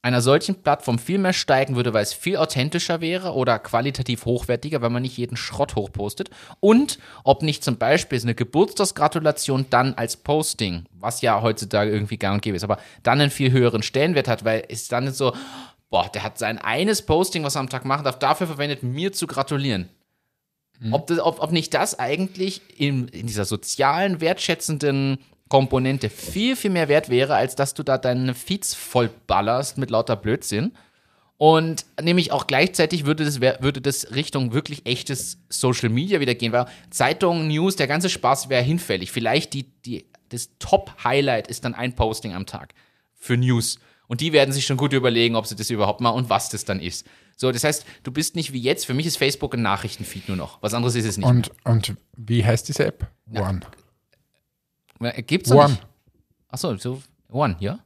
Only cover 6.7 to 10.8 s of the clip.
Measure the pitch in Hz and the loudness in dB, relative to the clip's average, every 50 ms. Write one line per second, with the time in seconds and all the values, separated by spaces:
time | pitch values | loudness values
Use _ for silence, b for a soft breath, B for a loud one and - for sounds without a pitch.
6.7 | 220 240 285 294 - B B B B B B - 139 - 156 156 147 - - - | 6 6 6 2 -4 B B B B B B 4 4 4 4 -2 -2 -2 -2 -2
7.7 | 123 101 117 117 147 - 143 - 143 123 110 120 113 - 120 - - 147 196 - | -2 0 2 2 2 2 2 0 -4 -2 0 -2 -2 -2 -2 -2 2 2 2 2
8.7 | - - 202 185 - - 151 156 - 170 156 151 147 - - - 135 131 135 131 | 2 0 0 0 2 2 0 2 2 2 0 0 0 0 -2 0 0 0 0 2
9.7 | - 120 127 135 123 - 117 117 - - _ - 147 156 151 - - - 113 98 | 2 2 4 2 0 -2 -4 -6 -6 -8 _ 0 0 2 2 -2 -2 -2 -2 -2
10.7 | 87 85 | -2 -6